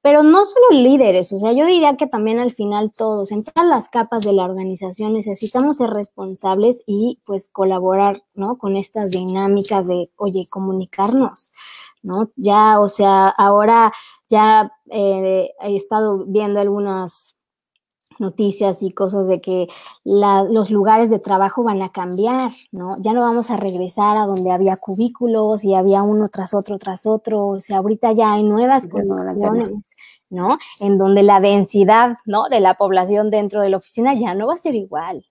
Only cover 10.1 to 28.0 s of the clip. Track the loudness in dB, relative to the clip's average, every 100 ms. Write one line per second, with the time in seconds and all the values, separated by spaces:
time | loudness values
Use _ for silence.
10.1 | _ -6 -6 -8 -8 -6 -6 -8 -4 0
11.1 | 0 -2 -6 -20 _ -20 -20 -20 _ -8
12.1 | -6 -6 -4 2 4 6 4 2 2 2
13.1 | 4 4 4 4 4 4 4 4 0 -20
14.1 | _ _ 2 6 4 2 _ _ -2 -2
15.1 | 0 0 0 -2 -6 -6 -6 -2 -2 0
16.1 | -2 -2 -2 0 0 0 -2 -4 -6 -8
17.1 | -12 -18 _ _ _ _ _ _ _ _
18.1 | _ -8 -2 -2 0 -2 -2 -8 -4 -4
19.1 | -2 -2 -2 -2 -6 -6 -10 -20 -16 -2
20.1 | 0 2 2 2 0 0 0 2 2 2
21.1 | 0 0 0 0 -2 -4 -4 -6 -8 -8
22.1 | -4 -2 -2 -4 -8 _ -14 -10 -6 -2
23.1 | 0 0 -2 -2 -4 -4 -6 -8 -2 0
24.1 | 2 0 -2 -2 0 0 0 -6 -4 -4
25.1 | -2 -2 0 0 0 0 2 2 2 2
26.1 | 0 -2 -6 -6 -6 -6 -10 -10 -8 -4
27.1 | -4 -2 -4 -2 -6 -4 -4 -2 -2